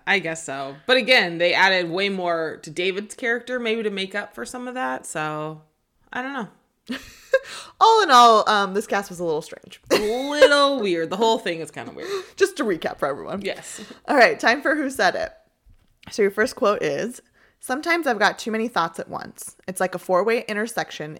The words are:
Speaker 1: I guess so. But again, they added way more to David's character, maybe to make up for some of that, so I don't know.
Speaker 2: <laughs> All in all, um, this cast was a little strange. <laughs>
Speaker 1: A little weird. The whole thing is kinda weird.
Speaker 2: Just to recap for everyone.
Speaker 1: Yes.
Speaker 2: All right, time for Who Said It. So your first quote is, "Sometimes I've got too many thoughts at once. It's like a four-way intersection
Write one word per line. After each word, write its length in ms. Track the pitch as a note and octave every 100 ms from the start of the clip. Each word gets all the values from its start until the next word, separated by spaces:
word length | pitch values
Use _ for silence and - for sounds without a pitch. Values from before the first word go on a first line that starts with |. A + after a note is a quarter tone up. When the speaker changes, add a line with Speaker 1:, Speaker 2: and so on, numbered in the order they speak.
| -
Speaker 1:
I 140 | G3
guess 240 | D#3+ D#3+
so. 320 | - C3+ C#3 C#3+ -
But 100 | B3+
again, 420 | A#3 B3+ F#3 E3
they 160 | F3
added 360 | D3+ F#3+ F#3 F3
way 180 | E3+ G3+
more 480 | F#3+ F3 E3 D#3+ -
to 80 | -
David's 440 | D#3 F3+ F#3 G#3 -
character, 420 | A#3+ A#3 A#3+ B3+
maybe 220 | A#3 A3+
to 80 | G#3+
make 240 | G3 G3
up 180 | G3+ G#3
for 100 | -
some 220 | A#3+ B3+ B3
of 60 |
that, 320 | B3 B3+ B3+ -
so 560 | E3 D#3 D3+ D3+ D#3 _ _ _ _ _
I 100 | -
don't 100 | C4
know. 160 | C#4 G#3+ _ _ _ -
Speaker 2:
<laughs> 100 | C4 - - - C5 - - - -
All 220 | G#4+ A4+
in 80 | F#4
all, 380 | B3 A#3+ A3 -
um, 260 | G#3+ G3
this 120 | F#3+ G3+
cast 240 | G3+ G3+
was 100 | E3+
a 40 |
little 180 | F3 D#3
strange. 380 | E3 - - - -
<laughs> 40 |
Speaker 1:
A 60 | G3+
little 840 | G#3 A#3+ C#4 D4 C#4+ C#4+ C#4 C#4
weird. 300 | G3+ E3+ E3
The 60 | F#3
whole 220 | A3+ A3+
thing 220 | G3 E3
is 100 | D3+
kinda 220 | - A#2+
weird. 160 | - F4+ G4 F#4 -
Speaker 2:
Just 200 | F#4+ -
to 80 |
recap 340 | A3+ E3 - -
for 80 | C#3+
everyone. 360 | C#3 D#2 F#3
Speaker 1:
Yes. 380 | G3 - - - G#3+ - -
Speaker 2:
All 80 | D4
right, 220 | G#3+ D3
time 220 | C4+ B3
for 120 | C#4
Who 140 | D4 C#4
Said 260 | C4+ F#3+
It. 180 | G2+ E2 - _ _ _ _ _ _ -
So 120 | -
your 80 | G3+
first 260 | G3+ G#3+ -
quote 260 | G#3+ G#3
is, 380 | D#3 C#3+ A3+ B3 - _ _ _
"Sometimes 460 | - B3+ D#4+ E4+ D#4
I've 120 | A3
got 200 | G3+ -
too 120 | -
many 180 | A3 A3+
thoughts 300 | G3+ E3 -
at 80 | -
once. 480 | - - - - - -
It's 140 | F#3
like 140 | F#3
a 40 | F3+
four-way 460 | - F3+ G3+ A#3 A3
intersection 680 | G#3 A3+ - D#3 - D3+ D3+